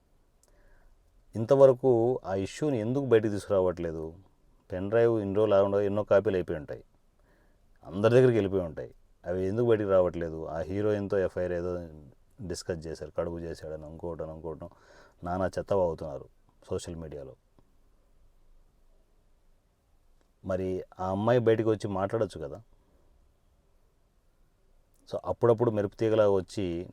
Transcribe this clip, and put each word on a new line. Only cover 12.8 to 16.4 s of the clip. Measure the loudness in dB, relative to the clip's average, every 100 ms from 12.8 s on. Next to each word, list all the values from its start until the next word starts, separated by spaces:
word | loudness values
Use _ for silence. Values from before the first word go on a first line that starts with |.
| -8
చేశారు, | -12 -10 -6
కడుపు | -6 -6
చేశాడని, | -10 -12 -12 -12 -14
ఇంకోటని, | -12 -12 -10 -10 -10
ఇంకోటని | -12 -12 -14 -18 _ -20 -20 _
నానా | -6 -2 -2
చెత్త | -4 -2
వాగుతున్నారు | 0 0 -2 -8 -12 -14 _